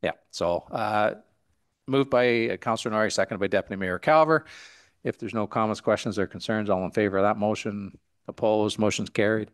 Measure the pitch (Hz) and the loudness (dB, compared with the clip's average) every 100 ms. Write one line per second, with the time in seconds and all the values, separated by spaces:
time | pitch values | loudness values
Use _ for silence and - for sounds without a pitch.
0 | 90 71 _ - 85 87 - - 107 107 | -4 -6 _ -4 -2 -2 -4 -6 -2 0
1 | 104 - _ _ _ _ _ _ - 135 | 0 -2 _ _ _ _ _ _ -2 0
2 | 139 127 123 117 113 95 - 113 - 107 | 2 2 4 2 0 -4 -4 -4 -2 0
3 | 107 - 95 104 98 98 - 98 95 90 | 0 0 -2 0 0 0 -2 -6 -4 -4
4 | - 156 156 160 - - - - _ _ | 4 6 6 4 0 -20 -20 -20 _ _
5 | - - 110 110 104 120 110 104 - 104 | -8 -6 -6 -4 -2 0 0 0 0 0
6 | - 101 92 - - 110 104 95 92 - | 0 -4 -4 -4 -4 -4 0 0 0 0
7 | 104 98 101 107 104 107 - 101 98 - | 0 2 2 2 0 -2 -4 -8 -10 -16
8 | _ _ - - 113 107 107 - 104 92 | _ _ -16 -2 2 2 2 2 0 0
9 | 104 - 104 110 104 | -6 0 0 0 -4